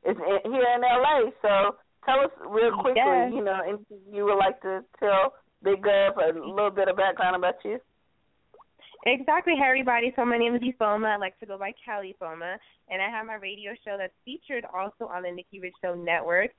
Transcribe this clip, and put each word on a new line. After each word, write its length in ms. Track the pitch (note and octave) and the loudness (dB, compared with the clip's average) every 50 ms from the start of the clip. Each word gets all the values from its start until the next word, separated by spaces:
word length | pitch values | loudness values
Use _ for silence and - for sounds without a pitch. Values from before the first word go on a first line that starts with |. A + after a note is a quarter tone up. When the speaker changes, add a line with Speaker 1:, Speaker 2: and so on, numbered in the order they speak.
Speaker 1:
It's 160 | _ - G#3+ | _ -2 -2
in, 340 | G#3+ D3+ E3+ G3 F#3+ - G#3+ | 0 0 0 0 0 0 0
here 140 | B3 C4+ B3 | 2 2 4
in 160 | A#3+ B3 A#3+ | 4 4 4
L 240 | B3 B3 A#3+ B3 C4 | 4 4 4 4 4
A. 120 | D4 D#4 C#4 A3+ A#3 - - - | 4 4 4 2 0 -2 -2 0
So 320 | G#3 G3+ G3 G3 G3+ - - _ _ _ _ - - | 2 4 4 4 2 0 -4 _ _ _ _ 0 2
tell 160 | C4 C4+ C#4 | 4 4 4
us 80 | C#4 - - | 2 0 -8
real 320 | D#2+ D#3 G3+ A3 A3+ A#3 G#3+ - | -14 -4 0 2 2 2 2 2
quickly, 240 | - C4 B3+ A3+ B3+ | 0 0 2 2 2
Speaker 2:
Yes. 260 | C#4 C#4 B3+ A#3+ B3 A3+ | 4 4 2 2 0 -2
Speaker 1:
you 80 | - G#3 | -2 -2
know, 160 | G3 F#3+ F#3+ | -2 -2 -2
anything 400 | F3 F3 G3+ G#3 G#3 _ G#3+ G3 F#3+ G3 | -4 -6 -6 -8 -10 _ -20 -20 -20 -12
you 140 | G#3 G3+ G3+ | -6 -2 0
would 160 | G3+ G#3 G3 | 2 4 4
like 180 | F#3+ F#3+ F#3 F#3 - | 2 2 0 -2 -6
to 160 | F#3+ F#3+ F#3+ - _ _ | -6 -6 -6 -8 _ _
tell 400 | - - G#3 G3 F#3+ F#3+ C4+ - - _ _ _ _ - | -2 0 2 4 4 2 2 0 -8 _ _ _ _ 0
Big 180 | F#3+ G3 F#3+ | 0 0 2
Gov, 360 | G3 G#3 G3+ G3 G3 G3 G3 | 2 2 4 4 4 2 2
a 200 | - F3 D#3+ D#3+ | 2 0 0 0
little 320 | E3 C#3+ - F#3+ G3 G#3 G3+ | -2 -6 -6 -2 0 0 0
bit 180 | F#3+ G3 G3 | 2 2 0
of 100 | F#3+ F#3 | 2 2
background 380 | G3 F#3+ G3 F3 - F#3+ F3+ F#3 | 2 2 0 2 0 0 0 0
about 200 | F3+ F3+ F3+ F3+ - - | 2 0 0 -2 -2 -6
you. 140 | G#3 G#3+ B3+ _ _ _ _ _ _ _ _ _ _ _ _ _ _ - - - _ _ _ - - - - - | -8 -8 -8 _ _ _ _ _ _ _ _ _ _ _ _ _ _ -20 -20 -20 _ _ _ -20 -20 -20 -6 -2
Speaker 2:
Exactly. 480 | A#3 B3+ B3+ C4 - D4+ E4+ F4+ F4 E4+ | -2 -2 0 0 0 0 2 2 0 0
Hey, 80 | C4+ C#4 | 2 2
everybody. 460 | C4 B3+ C4+ C4 B3 A#3+ A#3 A#3 B3+ B3+ | 2 2 2 2 0 0 0 0 -2 -2
So 100 | - B3 | -2 0
my 120 | A#3+ A#3 | 0 0
name 160 | A#3 A#3 A#3 A#3+ | 0 0 0 0
is 60 | A#3+ | -2
Ifeoma. 540 | A#3 B3 B3 _ A3+ G#3 G#3 G#3+ A3 G#3+ G#3+ | -2 -4 -2 _ 0 0 0 0 0 -2 -2
I 20 | |
like 220 | G#3 G3+ F#3 F#3+ _ | -2 -4 -8 -8 _
to 60 | A3+ | -14
go 120 | G#3 G3 | -14 -10
by 140 | G3 G3 G3 A#3 _ - | -10 -10 -10 -10 _ -12
Cali 320 | - G#3+ G#3 G3 F#3+ - _ | -10 -8 -8 -8 -10 -14 _
Ifeoma. 380 | F#3 E3 D#3+ E3 E3 F3 F#3 G#3 _ _ _ _ _ _ | -12 -12 -10 -10 -10 -10 -10 -12 _ _ _ _ _ _
And 120 | F#3 F#3+ | -6 -4
I 80 | F#3+ G#3 | -4 -4
have 160 | A#3 A3 A3 | -4 -6 -8
my 100 | A3+ A3 | -8 -10
radio 360 | G#3+ G3 F#3+ G#3 G3+ G#3 G3+ A3+ A#3 _ | -12 -12 -14 -14 -12 -12 -14 -14 -12 _
show 120 | G#3+ G3+ | -10 -8
that's 160 | G3+ F#3+ F#3+ _ _ _ | -6 -8 -8 _ _ _
featured 400 | B3 C4 E4 _ - C#4 A#3+ A3+ | -16 -16 -16 _ -8 -8 -8 -8
also 460 | - - F#3 F#3+ G#3 G3+ _ A#3 - | -8 -8 -6 -8 -8 -8 _ -12 -10
on 120 | - F3+ F3+ | -8 -8 -8
the 80 | F3 | -8
Nikki 280 | F3 F3+ F3+ _ - G3 | -10 -12 -16 _ -18 -14
Rich 140 | F3+ F3+ F3+ _ - | -14 -14 _ _ -8
Show 120 | F#3 F3 | -8 -6
Network. 560 | E3+ F3 E3+ E3+ E3 - E3 F3 F3+ G3+ B3+ _ | -4 -2 0 0 0 0 2 2 2 2 0 _